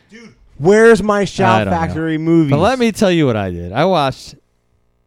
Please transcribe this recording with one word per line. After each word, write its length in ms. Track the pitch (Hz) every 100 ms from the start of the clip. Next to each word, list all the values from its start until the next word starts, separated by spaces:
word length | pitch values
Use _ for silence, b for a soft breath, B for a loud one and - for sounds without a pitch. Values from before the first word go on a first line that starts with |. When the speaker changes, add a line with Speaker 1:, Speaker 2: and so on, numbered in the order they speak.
| b
Speaker 1:
Dude, 240 | 220 - _ _ -
where's 460 | 156 214 226 214
my 160 | 208 202
Speaker 2:
I 40 | 190
Speaker 1:
Shout 400 | - 190 220 101
Speaker 2:
don't 80 |
know. 60 | 170
Speaker 1:
Factory 380 | 165 175 160 156
movies? 340 | 160 165 151
Speaker 2:
But 80 | 143
let 200 | 202 262
me 120 | 233
tell 200 | - 196
you 140 | 170 139
what 100 | 107
I 160 | 95
did. 200 | 87 87
I 140 | 107 180
watched 500 | 175 135 - - - _ _ _ _ _ _